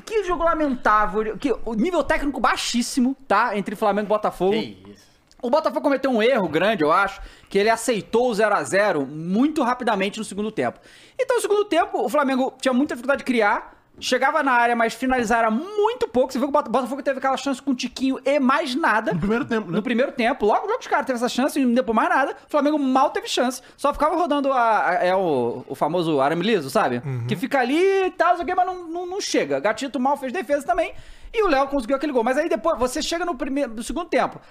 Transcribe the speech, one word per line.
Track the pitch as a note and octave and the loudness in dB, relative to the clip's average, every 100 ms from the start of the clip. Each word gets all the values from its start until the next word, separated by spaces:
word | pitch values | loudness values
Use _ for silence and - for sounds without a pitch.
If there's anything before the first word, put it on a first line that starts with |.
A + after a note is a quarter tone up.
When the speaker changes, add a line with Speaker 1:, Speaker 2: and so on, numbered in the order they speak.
| - | -4
Speaker 1:
que | G#4+ | -4
jogo | F4+ E4 E4 | -2 0 0
lamentável. | D#4+ D4 B3 A#3+ G#3+ G#3 G#3 G#3+ - | 2 0 0 2 2 2 0 -4 -4
Que, | C#4+ G#3+ A3+ | -2 -2 -2
o | |
nível | A3 E4 E4+ | -2 0 0
técnico | D4+ D#4 C#4+ B3+ | 0 0 0 0
baixíssimo, | - F#4+ - A#3+ A#3 - B3 C4+ - | 0 0 -2 -2 0 0 0 0 0
tá? | G3+ A#3+ G3+ | 2 2 0
Entre | - G3+ | -4 0
Flamengo | G#3+ G3+ G3 | 0 0 0
e | |
Botafogo. | G#3 G#3 - F#3 | 0 0 0 0
Speaker 2:
Que | A3 A#2+ F#2+ G2 | 0 -2 -12 -20
isso. | G2+ - _ _ - | -20 -20 _ _ -6
Speaker 1:
O | A#3+ | 0
Botafogo | D4+ D#4 C#4 | 2 2 0
cometeu | D4 C4+ C4+ | 0 2 2
um | A#3 | 2
erro | A3+ C4 F3 | 4 2 2
grande, | D#3 G3 G#3 D3 | 2 2 2 4
eu | |
acho, | F3+ G3 - - - - | 4 2 -2 -18 -20 -4
que | F#3+ | 0
ele | G#3+ | 2
aceitou | A3+ - G#3+ - A3+ B3 | 2 0 -2 0 0 2
o | |
zero | G3+ G#3+ F#3+ | 2 2 2
a | |
zero | C#3 F#3 G#3 D#3 C3+ | 0 2 2 0 -4
muito | D3+ E3+ G3+ D4 D#4 | -6 -2 2 2 2
rapidamente | A#3+ B3 A#3+ G3+ G3 A3 | 0 0 -2 0 -2 -6
no | |
segundo | G#3 G3 A3 | -10 -6 -6
tempo. | A3 A#2+ - - - - - | -2 -4 -4 -20 -20 -16 -6
Então, | B4+ A#4+ | 0 0
no | |
segundo | F4+ G#4 G#4 | 0 0 2
tempo, | E4 G4 F#4+ | 0 0 -2
o | G#3+ | 0
Flamengo | D4 C4+ B3+ B3+ - | 0 0 0 -2 -2
tinha | C4 | -2
muita | B3 D4+ C#4 | 0 0 -4
dificuldade | B3 C#4 | -2 -2
de | - | 0
criar, | B3 G#3 C4 - - _ - | 2 2 0 -6 -20 _ -10
chegava | - B3+ C4 D#4 | -2 2 2 2
na | C#4 | 2
área, | A#3+ A#3+ | 4 4
mas | A#3 A3+ | 2 0
finalizar | - B3+ C4 G#3+ A#3 | 0 -2 0 2 2
era | A3+ | 2
muito | A3 F#4 G#4 G#4+ B4 A#4 | 0 -4 0 0 0 -2
pouco. | B3 C4 | 0 0
Você | B3 | 0
viu | C#4 | 0
que | |
o | |
Bota-, | D4 C#4 | 0 0
Botafogo | B3+ A#3 C4+ | -2 -2 -4
teve | C#4 C4 | -4 -2
aquela | C4+ C4 | -2 -2
chance | C#4 B3+ | -4 -4
com | - | -4
o | B3 | -4
Tiquinho | B3 - C4 C4 C4 | -4 -4 -2 -2 0
e | D4 | 2
mais | B3+ D4 D#4+ | 2 2 0
nada. | B3+ D4+ G#3+ A3 | 0 2 0 0
Speaker 3:
No | E3+ | -2
primeiro | G3+ A#3 | 0 -2
tempo, | - A3+ F3 | -2 -4 -2
né? | G#3+ | -4
Speaker 1:
No | |
primeiro | G3+ A3+ C#4 | -2 0 0
tempo. | - A3+ - G#3 | 0 -2 2 2
Logo, | C4 G4+ | 2 0
logo | B4 | -4
os | - | 0
caras | E4 C#4 | -2 0
teve | A#3+ | -2
essa | B3 | -2
chance | - C4 D4 | 0 0 2
e | B3+ | 2
não | |
deu | A#3+ | 2
por | A#3 | 2
mais | A3 D#4+ | 2 2
nada. | D#4 D4+ - - | 2 0 -4 -2
O | |
Flamengo | D4 C#4+ D4+ | 0 2 2
mal | C4 C4 D4+ | 2 2 2
teve | G4 A#4 | 0 -4
chance. | - B3 B3+ - - | -2 -2 -2 -14 -4
Só | C#4 | -2
ficava | C#4 D4+ E4 | 0 0 2
rodando | F4 C#4+ C4+ | 0 0 2
a, | C4 A#3 G#3 D3 | 2 4 4 2
a, | |
é | F3+ F3+ | 2 2
o, | F#3+ F3+ C3 A#2+ A#2 - | 2 2 0 0 -4 -8
o | C3+ | -4
famoso | D3+ F3+ E3 C#3+ | -2 0 0 2
arame | C#3 E3+ | 2 2
liso, | G3 G3+ C3+ | 0 0 0
sabe? | G#3+ D#3 A#2+ C#3 | 0 0 -2 -4
Speaker 4:
Uhum. | B2+ A#2+ | -6 -4
Speaker 1:
Que | F#3 | -4
fica | B3+ C#4 | -2 0
ali | A#3+ D#4 F#4+ G4 F#4 | 0 2 2 2 0
e | |
tal, | F#4 E4+ | 0 2
não | F4 | 2
sei | F4 | 0
o | |
quê, | F#4 | 0
mas | F#4 | 0
não, | F#4 E4+ | -2 -8
não, | E4+ F4+ | -8 -6
não | G4 | -6
chega. | - C4 C#3+ C#3 | -2 0 0 0
Gatito | G3+ A3 C4+ C4+ | 0 -2 -4 -2
mal | C4 C#4 | 0 0
fez | C4 | -4
defesa | C4 B3+ C#4+ F#4 | -6 -2 -2 0
também. | E4+ F#4 - - - - A#4 | 0 0 -6 -16 -18 -6 0
E | |
o | G4+ | 2
Léo | C4 C#4 | 4 2
conseguiu | C#4 A3+ C4+ | -2 -2 -2
aquele | D4+ | 0
gol. | B3 | 0
Mas | A3+ C4 | 0 0
aí | D#4+ | 0
depois, | D#4+ E4 C#4 | 0 0 0
você | B3+ D4+ | -2 -2
chega | - E4+ F4 | -4 -4 -4
no | C4+ | -4
primeiro, | C#4+ C4+ C4 | -4 -4 -4
no | A3 | -6
segundo | - B3+ F4 | -8 -6 -2
tempo, | B3+ F#3 - - | 0 0 -4 -20